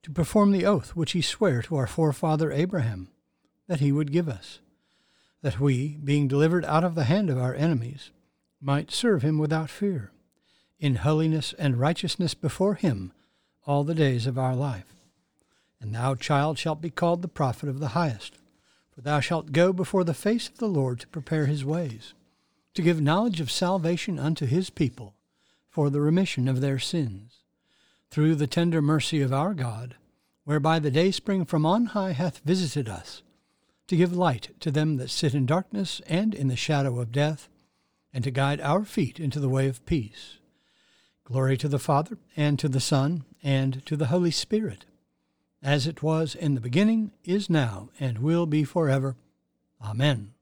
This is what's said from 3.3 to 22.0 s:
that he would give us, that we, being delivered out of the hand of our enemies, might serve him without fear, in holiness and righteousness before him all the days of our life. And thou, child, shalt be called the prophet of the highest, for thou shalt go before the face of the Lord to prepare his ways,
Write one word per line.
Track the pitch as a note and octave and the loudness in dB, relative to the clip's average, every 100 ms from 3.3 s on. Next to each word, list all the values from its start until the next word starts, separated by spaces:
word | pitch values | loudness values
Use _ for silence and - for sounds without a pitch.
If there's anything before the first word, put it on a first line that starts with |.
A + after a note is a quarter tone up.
| _ _ _ - | _ _ _ -6
that | E3 | 0
he | C#3+ | 2
would | C#3+ D3 | 2 2
give | D3+ E3 | 0 -2
us, | G#2 - - _ _ _ _ _ _ _ _ | -6 -12 -20 _ _ _ _ _ _ _ _
that | C#3+ G#2 | -4 0
we, | C#3+ B2+ C#3+ D3+ | 2 2 -2 -6
being | C#3+ D3 C#3+ | 0 2 2
delivered | C#3 D#3 F3 | 4 4 2
out | D3+ D3+ | 2 2
of | F3 | 2
the | E3 | 0
hand | B2 F#3 G3 | 2 2 2
of | B2+ | 0
our | B2+ | -2
enemies, | - E3+ C#3+ A#2 C#3 - _ _ _ _ _ | 0 0 0 -2 -10 -18 _ _ _ _ _
might | C#3 D3 - | -2 -2 -2
serve | - A#3+ F#3 | -2 2 2
him | C#3 D#3 | 2 2
without | D3+ D#3+ D#3 | 2 0 -4
fear, | - G3+ E3+ G2+ _ _ _ _ _ _ _ | -4 -2 -2 -8 _ _ _ _ _ _ _
in | D3 B2 | -2 0
holiness | C#3+ D#3 D#3+ D#3 - - | 2 2 2 0 -4 -4
and | C#3+ A#2+ | -2 0
righteousness | C#3 E3+ E3+ - F3 | 0 0 -4 -2 -4
before | - D#3+ - F#3+ | -2 -6 0 0
him | G#3 F#3 G#2+ F2+ _ _ _ _ _ - | 2 0 -2 -6 _ _ _ _ _ -2
all | C#3+ | 0
the | C#3+ | 0
days | E3 C#3+ B2+ A#2 | 2 2 2 -2
of | B2+ | -2
our | B2+ B2+ | -2 0
life. | C#3+ G#2+ - _ _ _ _ _ _ _ _ _ | -2 -6 -10 _ _ _ _ _ _ _ _ _
And | A2 | -10
thou, | A2 B2+ | -4 -2
child, | C3 - C#3+ D3 D3 | -2 0 2 2 -2
shalt | E3 D#3 | -4 -4
be | E3 | -6
called | - E3+ F3 | -2 0 0
the | F3 | -2
prophet | - C#3 A#2+ D3 | -2 -2 -2 -6
of | C3+ | -4
the | D3 | -2
highest, | - E3 A2 - - _ _ _ _ _ | 0 0 -2 -12 -20 _ _ _ _ _
for | - | -12
thou | C3 D3 | -2 0
shalt | B2+ E3+ D#3 | 0 -2 0
go | D3 F3 | 2 4
before | F#3 F#3 G3 | 2 0 0
the | E3+ | 0
face | D3+ G3+ A#3 - | 0 0 0 -2
of | - | -6
the | A3 | -2
Lord | E3 C3 B2 | 0 -2 -4
to | - | -10
prepare | D#3+ C3+ D#3+ C#3+ | -14 -4 0 0
his | D3 | 0
ways, | C3+ E3 D#3+ A2 | -2 -4 -4 -8